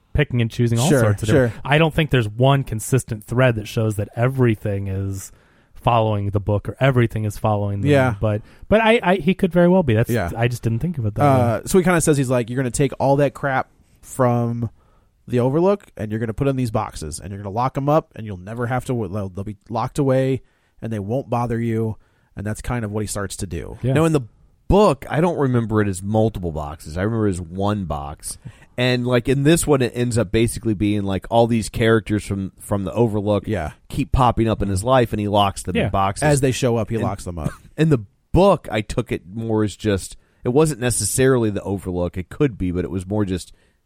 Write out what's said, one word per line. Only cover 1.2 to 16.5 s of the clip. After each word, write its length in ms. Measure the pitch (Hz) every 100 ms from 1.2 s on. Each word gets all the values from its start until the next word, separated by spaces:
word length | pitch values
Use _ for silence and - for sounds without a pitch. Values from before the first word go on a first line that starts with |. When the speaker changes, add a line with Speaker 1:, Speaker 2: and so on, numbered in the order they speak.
Speaker 1:
of 60 | 104
different 240 | 143 120
Speaker 2:
sure. 60 | -
Speaker 1:
I 120 | - 147
don't 140 | 160
think 160 | - 156
there's 180 | 131 107
one 360 | 107 131 139
consistent 600 | 135 110 - 127 - 107
thread 320 | - 120 131 110
that 100 | 104
shows 300 | - 110 104
that 120 | 104
everything 720 | - 123 135 123 107 107 98 98
is 440 | 95 98 95 - - _ _ _
following 560 | - - 117 110 104 101
the 100 | 101
book 280 | 101 101 -
or 80 | -
everything 440 | 135 123 117 110 107
is 100 | -
following 460 | 110 104 101 101
them. 80 | 139
Speaker 2:
Yeah. 240 | 143 127 104
Speaker 1:
But, 200 | 110 104 - - -
but 120 | 208
I, 200 | 220 233
I, 120 | 180 190
he 180 | 151
could 180 | 185 185
very 160 | 175 175
well 140 | 185
be. 120 | 151
That's, 140 | 107 120
Speaker 2:
Yeah. 220 | 113 85
Speaker 1:
I 140 | 82 120
just 140 | 120
didn't 160 | 117 113
think 180 | 170 151
of 80 |
it 100 | 107 104
that 60 |
Speaker 2:
Uh, 340 | 147 135 120 110
Speaker 1:
way. 40 | -
Speaker 2:
so 120 | 190
he 60 |
kinda 160 | 180 175
says 160 | 160 143
he's 140 | 127
like, 180 | 127 117
"You're 80 | 123
gonna 140 | 127
take 220 | 117 139 -
all 180 | 131 139
that 180 | 139
crap 340 | - 143 131 - _ _ _
from 680 | - - 127 120 120 117 117 - _ _ _ _ -
the 120 | 123
Overlook 460 | 123 147 185 202 - -
and 140 | 110
you're 100 | 110
gonna 120 | 117
put 160 | 110
in 80 | 139